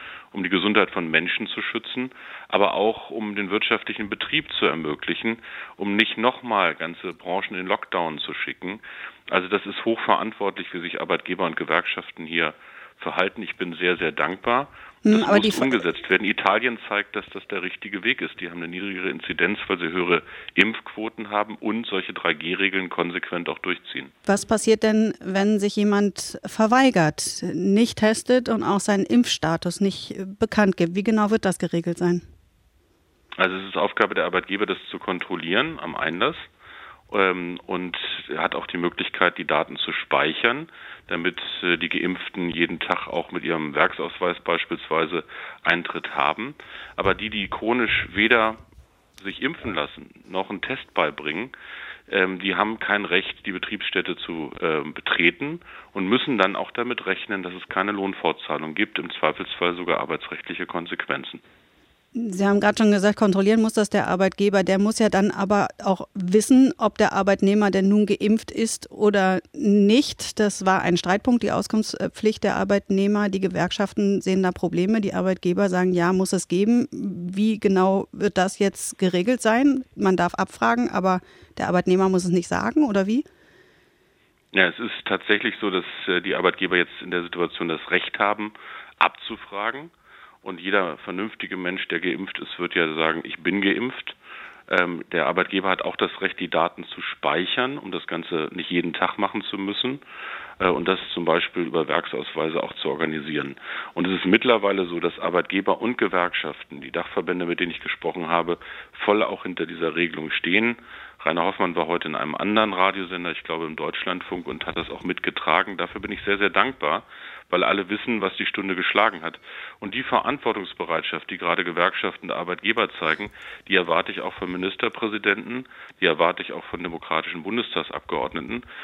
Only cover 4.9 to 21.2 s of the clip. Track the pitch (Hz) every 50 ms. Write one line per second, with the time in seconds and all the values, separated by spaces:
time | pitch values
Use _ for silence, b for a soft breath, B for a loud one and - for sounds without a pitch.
4.9 | 76 73 - - 87 - - 113 113 113 B B B B B B B B - 101
5.9 | 101 104 113 - - - 110 123 123 - - 123 110 101 95 85 76 - 82 82
6.9 | 85 - - 92 82 - - 90 85 95 95 - 110 92 92 92 101 110 - -
7.9 | - 92 85 82 78 73 - - 76 - - - 69 - - 90 98 110 B B
8.9 | B B B B B B B B - 95 90 92 101 101 - 98 101 - - 113
9.9 | 113 - - - 104 - - 113 110 - 101 98 95 - 90 - - 90 85 87
10.9 | - - - 82 92 82 - - 90 87 95 82 82 - 87 - 78 85 90 -
11.9 | - - 87 - - - 85 80 82 82 82 78 76 B B B B B B B
12.9 | B B - 92 76 78 87 101 - - 104 - - - 95 87 85 78 90 90
13.9 | 90 85 87 80 76 - 76 76 92 95 - - 120 127 143 - B B B B
14.9 | B B B 214 214 220 220 - 202 208 208 214 196 - - 135 127 107 - 85
15.9 | 80 - - - 92 95 107 101 104 - - 98 98 110 117 127 120 107 - -
16.9 | 104 101 101 - - 104 95 - - 98 - - 104 98 87 92 - - - 101
17.9 | 98 98 90 113 131 - 90 80 - - 87 87 87 87 85 85 87 92 95 101
18.9 | 98 92 90 95 - 80 - - 90 78 85 90 104 - - - 98 87 85 82
19.9 | 85 92 90 87 90 85 - B B B B B B - 95 107 113 - - -
20.9 | - - 110 113 - -